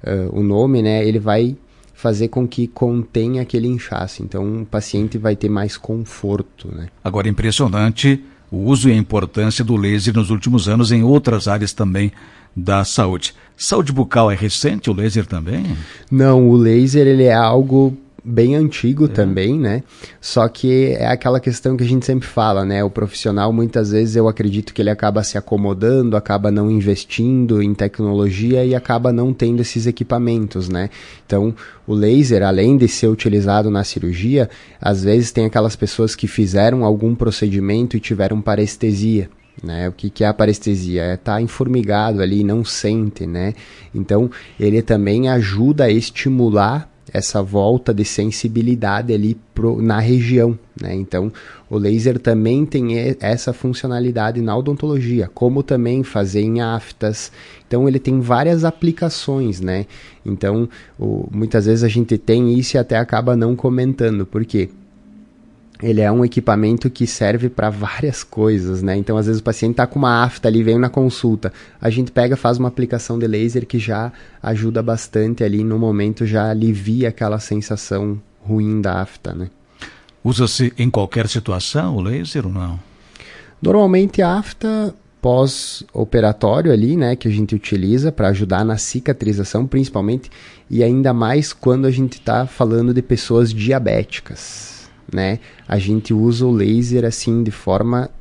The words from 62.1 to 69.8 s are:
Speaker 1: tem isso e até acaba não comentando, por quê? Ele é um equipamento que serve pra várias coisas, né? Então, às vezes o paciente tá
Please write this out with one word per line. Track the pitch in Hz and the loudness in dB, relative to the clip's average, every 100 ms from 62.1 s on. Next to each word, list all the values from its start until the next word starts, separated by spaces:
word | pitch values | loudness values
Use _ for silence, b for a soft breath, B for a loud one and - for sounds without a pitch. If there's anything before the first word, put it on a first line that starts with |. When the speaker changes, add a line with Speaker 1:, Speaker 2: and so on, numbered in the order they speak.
| 113 | 0
Speaker 1:
tem | - 117 123 120 | 2 2 4 2
isso | 123 135 | 2 0
e | |
até | 120 113 | 0 0
acaba | 120 113 123 | 0 0 0
não | 120 113 123 | 2 2 0
comentando, | 131 127 127 135 117 104 95 | 0 0 -2 0 0 0 -4
por | 110 | -4
quê? | 117 107 87 - - _ - - - _ - _ _ - | -2 -2 -4 -8 -20 _ -20 -20 -20 _ -20 _ _ -8
Ele | 117 107 | -2 2
é | 107 | 2
um | 110 | 2
equipamento | 120 120 117 104 107 113 127 | 2 0 0 2 2 0 -2
que | - 120 | -2 -6
serve | - 104 113 123 | -2 0 0 -2
pra | 127 107 | -2 -4
várias | 104 104 - 151 127 | -4 -8 -4 -6 -6
coisas, | - - 110 104 90 92 | -10 0 2 2 -2 -4
né? | 95 98 | -2 -2
Então, | 98 110 | -2 -2
às | 107 | 0
vezes | 110 | -2
o | |
paciente | 110 110 113 | -2 -2 -2
tá | 120 | 0